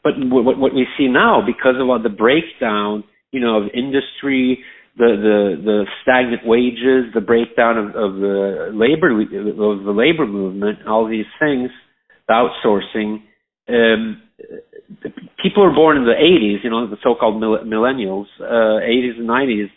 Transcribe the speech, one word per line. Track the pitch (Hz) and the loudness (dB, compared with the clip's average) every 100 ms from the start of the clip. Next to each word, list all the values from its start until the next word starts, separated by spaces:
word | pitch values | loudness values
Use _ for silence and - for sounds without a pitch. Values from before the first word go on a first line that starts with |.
But | 151 143 | -2 -2
what, | 127 127 | 0 2
what, | 120 131 | 2 0
what | 131 | 0
we | 135 123 - | 0 -2 0
see | 135 | 0
now, | 131 226 160 | 2 4 2
because | 104 117 135 127 | 0 0 0 2
of | 127 | 0
all | 120 | 0
the | 113 | -2
breakdown, | 101 113 151 165 - 120 104 104 104 - _ _ | 0 2 2 -2 -6 -4 -2 -2 -6 -10 _ _
you | 135 | -4
know, | 120 110 | 0 0
of | 101 | -2
industry, | 123 135 135 - - 139 131 127 127 - - _ - | -6 -2 -4 -4 -8 -4 0 0 -2 -8 -20 _ 0
the, | 117 | 2
the, | 101 107 104 101 80 | 4 2 2 2 -2
the | 104 104 98 - | 0 0 -2 -4
stagnant | - 127 123 117 | 2 2 2 -4
wages, | 113 117 123 117 127 131 120 | 2 2 2 0 2 2 2
the | 110 | -4
breakdown | 98 117 117 - 117 113 | 2 0 2 2 2 2
of, | 104 | -4
of | - 104 95 | -4 -4 -2
the | 101 98 98 82 85 | -2 0 -2 -4 -8
labor, | 107 117 156 170 110 | 0 0 2 2 0
of | 110 98 104 104 104 101 | -2 -4 -6 -2 -2 -2
the | 98 | -4
labor | 101 139 165 123 | 0 0 0 -2
movement, | 101 95 95 101 104 - | -4 -6 -4 -6 -6 -4
all | 110 110 | -2 -2
these | 110 104 - | -4 -8 -4
things, | 151 135 127 - _ _ _ _ - | -2 -2 -6 -12 _ _ _ _ 0
the | |
outsourcing, | 113 123 - 120 101 87 110 107 107 _ _ _ _ - | 2 2 0 0 0 -2 -6 -6 -8 _ _ _ _ -4
um, | 120 113 110 110 107 _ _ - - _ - _ - - - - - | 2 2 2 -2 -10 _ _ -20 -20 _ -20 _ -16 -14 -14 -20 -6
people | 190 208 | -2 4
who | 190 | 4
are | |
born | 143 156 147 | 6 4 4
in | |
the | 120 113 | 2 4
eighties, | 156 180 104 101 | 4 4 2 -2
you | 120 | -4
know, | 113 117 | -4 -4
the | 104 | -4
so-called | 127 117 113 107 | -2 0 0 0
mill-, | 110 107 | -2 -2
millennials, | 113 110 120 135 98 95 101 _ | -2 -2 0 -2 -4 -6 -10 _
uh, | - 117 110 107 | -2 0 2 0
eighties | 104 123 123 117 | 0 0 -2 -6
and | 117 | -2
nineties | 120 135 107 101 | 0 0 -2 -6